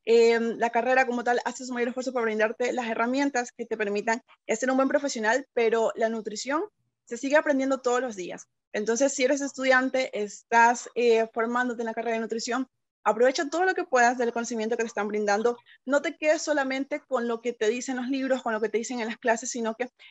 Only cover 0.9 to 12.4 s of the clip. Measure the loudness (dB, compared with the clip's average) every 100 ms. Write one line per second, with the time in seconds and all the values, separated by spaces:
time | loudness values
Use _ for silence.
0.9 | 4 4 0 0 0 -2 -8 -8 -4 -4
1.9 | -4 -4 -2 -2 2 0 2 -2 -2 -4
2.9 | -2 0 0 0 0 -4 -10 -8 -4 -2
3.9 | -2 -2 -4 -6 _ -4 -2 2 2 2
4.9 | 0 -2 -2 0 0 -2 0 2 2 0
5.9 | 0 -2 -2 -6 -10 -4 -4 -4 _ _
6.9 | _ _ -8 2 2 4 2 2 0 0
7.9 | 0 -2 -6 -10 -12 -16 _ _ -6 -2
8.9 | 2 0 2 0 0 -2 -4 2 2 2
9.9 | -2 -2 -4 -8 -10 _ 6 6 4 -4
10.9 | 0 4 4 2 -2 -2 0 -2 -4 -6
11.9 | -4 -4 -4 -4 -6